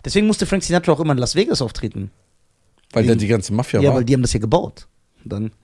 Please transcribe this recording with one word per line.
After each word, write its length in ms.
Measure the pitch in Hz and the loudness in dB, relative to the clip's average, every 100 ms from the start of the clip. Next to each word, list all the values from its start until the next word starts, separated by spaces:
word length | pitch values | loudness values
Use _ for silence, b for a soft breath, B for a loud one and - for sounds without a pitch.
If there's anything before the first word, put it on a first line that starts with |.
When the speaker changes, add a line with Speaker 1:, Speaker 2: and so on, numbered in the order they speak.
Speaker 1:
deswegen 240 | - 196 214 | -4 0 2
musste 180 | 208 185 | 0 -2
Frank 180 | 190 | -2
Sinatra 280 | - 175 170 | 0 0 2
auch 80 | 147 | 2
immer 140 | 160 | 2
in 60 | 135 | 0
Las 160 | 123 151 | 0 0
Vegas 260 | 233 - | 0 -2
auftreten. 500 | 120 - 110 104 98 - _ _ _ _ _ _ _ | -4 -6 -8 -8 -12 -14 _ _ _ _ _ _ _
Speaker 2:
Weil 120 | - | 0
der 80 | 120 | 2
Speaker 1:
Wegen 60 | 117 | 2
Speaker 2:
die 60 | 104 | 2
ganze 260 | 113 95 | 0 0
Mafia 260 | 104 127 113 | -4 -2 2
Speaker 1:
Ja, 80 | 139 | 2
Speaker 2:
war? 80 | 131 | 2
Speaker 1:
weil 80 | 120 | 2
die 80 | |
haben 80 | 135 | 2
das 120 | 120 | 2
ja 60 | 110 | 0
gebaut. 480 | 107 170 - - - _ _ _ | 2 0 0 -12 -20 _ _ _
Und 80 | - | -10
dann, 180 | 101 110 - | -8 -8 -10